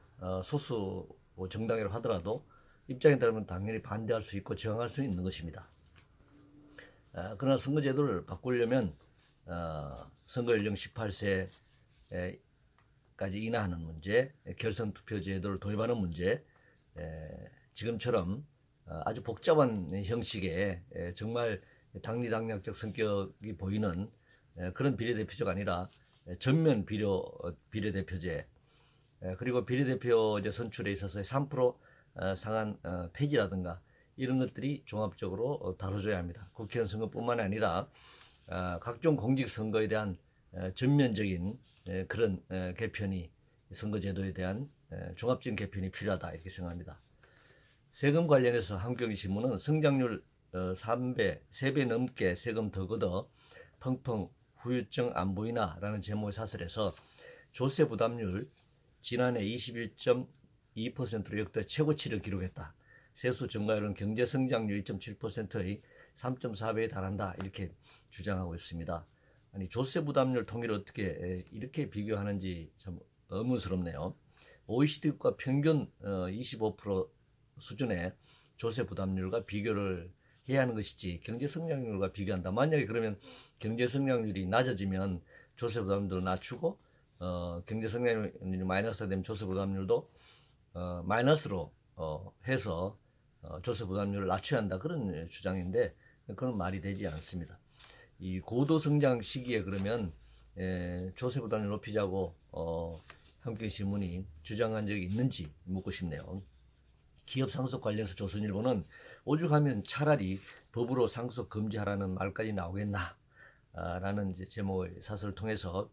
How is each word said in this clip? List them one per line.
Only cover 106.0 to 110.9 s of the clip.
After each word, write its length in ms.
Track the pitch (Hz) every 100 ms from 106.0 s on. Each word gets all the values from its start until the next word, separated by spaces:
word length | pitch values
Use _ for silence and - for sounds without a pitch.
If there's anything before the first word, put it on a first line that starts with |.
| 87 73 82 95 98 - - _ _ _ _ _ -
기업 240 | 131 117
상속 300 | - 127 127
관련해서 340 | 110 107 101 -
조선일보는 680 | 98 104 107 196 254 214 - - - -
"오죽하면 600 | - 156 165 147 143 107
차라리 540 | - 135 147 135 95 95 - - -
법으로 360 | 117 120